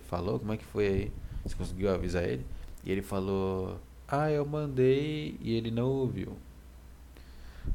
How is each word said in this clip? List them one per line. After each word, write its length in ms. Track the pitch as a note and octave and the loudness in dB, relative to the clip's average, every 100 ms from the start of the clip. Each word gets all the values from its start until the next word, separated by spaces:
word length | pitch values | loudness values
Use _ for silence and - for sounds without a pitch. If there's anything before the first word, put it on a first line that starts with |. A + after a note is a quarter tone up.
| - | -4
falou? 320 | F2+ F2+ B2+ | -2 0 0
Como 140 | G#2 | 0
é 40 | A2 | -4
que 80 | - | -2
foi 220 | A2+ G2+ | 2 4
aí? 240 | G2 G#2 - - - | 4 0 -4 -6 -6
Você 120 | - - | -4 -4
conseguiu 360 | F2+ F2+ G2 | -4 0 2
avisar 300 | F2+ F2+ F2 | 2 2 2
ele?" 220 | F2+ B2+ C3 - - - | 2 0 -4 -8 -8 -6
E 80 | - | -2
ele 100 | F#2+ | -2
falou, 760 | F#2+ G2 F#2+ G2 F#2+ F#2+ F#2 F#2 - - - | 0 0 2 2 2 0 -2 -4 -10 -16 -2
"Ah, 220 | C#3+ D#3 | 2 2
eu 140 | D3 D3 | 2 2
mandei 920 | D3+ D3 C3 B2+ C3+ D3+ D3+ D3+ - | 0 0 6 8 8 4 -2 -4 -4
e 120 | - | 0
ele 180 | A2+ A2+ | 2 2
não 160 | A#2 B2+ | 2 2
ouviu." 500 | C3+ B2+ C3 - G2+ - - - - - - - - - - - - - | 4 2 0 -4 -6 -12 -18 -18 -18 -18 -18 -18 -18 -16 -14 -14 -4 0